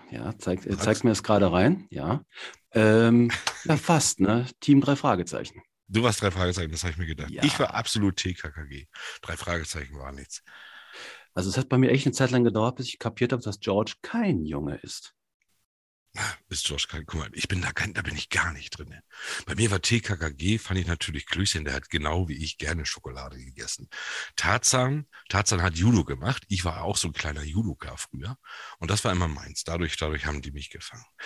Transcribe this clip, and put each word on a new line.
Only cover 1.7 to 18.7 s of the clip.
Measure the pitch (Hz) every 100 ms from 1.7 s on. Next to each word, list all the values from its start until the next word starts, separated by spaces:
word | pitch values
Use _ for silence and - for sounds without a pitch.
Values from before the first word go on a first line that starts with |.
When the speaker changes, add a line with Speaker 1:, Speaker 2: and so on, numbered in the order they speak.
| 185 -
Speaker 1:
ja. | 69 69 131 - - - - _
Ähm, | 113 110 110 117 120 120 - - - 165
ja, | 156
Speaker 2:
<laughs> |
Speaker 1:
fast, | - 165 - -
ne? | 95 117 127 -
Team | - 139
drei | 135 139
Fragezeichen. | 143 98 87 - - - - _ -
Speaker 2:
Du | 98
warst | 120 104
drei | 101
Fragezeichen, | 90 90 90 82
das | 78
hab | 87
ich | 80
mir | 82
gedacht. | 76 78
Speaker 1:
Ja. | -
Speaker 2:
Ich | 143 -
war | 139
absolut | 107 113 110 101 92
T | 92
K | 92 78
K | 78
G. | 71 69 76 - - -
Drei | - 82
Fragezeichen | - 87 78 80 65 71
war | 67
nichts. | 69 - - - - - - - - - - -
Speaker 1:
Also | - 92
es | 95
hat | 131
bei | 127
mir | 127
echt | 135 139
eine |
Zeit | - 131
lang | 127
gedauert, | 117 107 113 127
bis | 123
ich | -
kapiert | 117 110 123
hab, | 127
dass | 107 98
George | - 98 110 -
kein | - 233 208 107
Junge | 76 73 71 -
ist. | - - - _ _ _ _ _ _ _ _ _ _ - - - -
Speaker 2:
Ist | - -
George | 71 -
kein, | 85 78
guck | 82
mal, | 73
ich | - -
bin | 92
da | -
kein, | - -
da | -
bin | - 73
ich | -
gar | - 85
nicht | 78 -